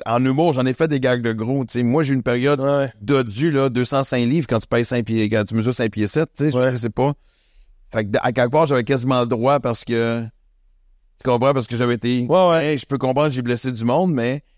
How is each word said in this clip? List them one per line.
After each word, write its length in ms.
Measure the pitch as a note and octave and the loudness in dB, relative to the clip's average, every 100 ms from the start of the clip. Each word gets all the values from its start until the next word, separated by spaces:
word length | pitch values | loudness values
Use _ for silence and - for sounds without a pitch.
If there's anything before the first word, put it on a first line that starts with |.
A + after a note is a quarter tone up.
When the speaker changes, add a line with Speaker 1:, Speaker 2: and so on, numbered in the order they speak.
| - | -2
Speaker 1:
en 180 | A#2+ | 0
humour, 300 | C3 C3+ E3+ | 2 2 2
j'en 120 | B2+ B2+ | 2 0
ai 80 | |
fait 140 | B2+ D#3+ | 0 0
des 120 | C#3+ | 0
gags 220 | B2+ B2 | 0 0
de 120 | A#2 | 0
gros, 320 | A2 A2+ C#3 B2 | -2 -2 -4 -4
tu 80 | |
sais. 100 | A#2+ | -2
Moi, 200 | A#2+ C#3 | 0 0
j'ai 100 | C#3+ | 0
eu 20 | C3+ | 0
une 80 | |
période 360 | A#2+ B2 C3 C#3+ | 0 0 2 0
Speaker 2:
Ouais. 300 | C3+ C#3+ C3+ - | 0 0 -2 -6
Speaker 1:
dodu, 500 | G#2 C#3 A#2+ G#2 E3 | 0 0 0 -2 0
là, 180 | C#3 C3+ | 2 0
deux 160 | A#2+ B2 | 0 0
cent 180 | C3+ | -2
cinq 220 | C3 B2+ A#2+ | 0 0 2
livres 220 | D#3+ C3+ | 0 0
quand 120 | A#2 | -2
tu 80 | - | 0
pèses 200 | A#2+ A#2+ | -2 0
cinq 180 | B2 A2 | -2 -2
pieds, 240 | A2+ G#2+ | 0 0
quand 140 | A2 | 0
tu 120 | G#2 A2 | 0 -2
mesures 180 | A2 B2 | -2 0
cinq 160 | A2+ | -2
pieds 160 | A2 G#2 | -2 -2
sept, 220 | D3+ D#3+ - | -2 -4 -2
tu 120 | D3 | -2
sais, 80 | B2+ | 2
Speaker 2:
Ouais. 120 | B2+ | 0
Speaker 1:
je 60 | B2+ | 0
sais 120 | A2+ | -4
pas. 240 | - C3+ C#3+ _ _ _ - - - - | -2 -2 -2 _ _ _ -20 -20 -20 -8
Fait 140 | A2+ G#2 | -6 -2
que, 120 | G#2+ | 0
à 100 | B2+ | 0
quelque 200 | A#2+ B2 | 0 2
part, 140 | D3 D#3+ | 2 2
j'avais 180 | C3+ A2+ | 2 0
quasiment 360 | C3+ B2 B2+ | -2 0 0
le 60 | A#2+ | 0
droit 320 | A#2+ B2+ C#3+ | 0 2 2
parce 240 | A#2+ A2+ | 0 -4
que, 400 | - A#2 A#2 A#2 | -2 0 0 -2
tu 1080 | A2+ - _ _ _ _ _ _ _ _ C3 | -6 -14 _ _ _ _ _ _ _ _ -2
comprends, 240 | A#2+ C3 | 2 2
parce 140 | C#3 A2+ | 2 -2
que 80 | A#2+ | -2
j'avais 180 | A#2+ A#2+ | 0 0
été, 300 | A#2+ B2 A#2+ | 0 -2 2
Speaker 2:
Ouais, 200 | F3 F3+ | 2 4
ouais. 160 | E3 D3+ | 2 0
Speaker 1:
hey, 120 | D3 | -2
je 80 | - | -4
peux 120 | C#3 | -2
comprendre, 320 | C3 C3 D3+ | 0 0 0
j'ai 120 | B2+ | 0
blessé 300 | A#2+ A#2+ C3 | -2 -2 -4
du 120 | A#2+ A#2 | -2 0
monde, 280 | C3+ F#3 | 2 2
mais, 280 | C#3 A#2 C#3 - | 0 -2 -4 -10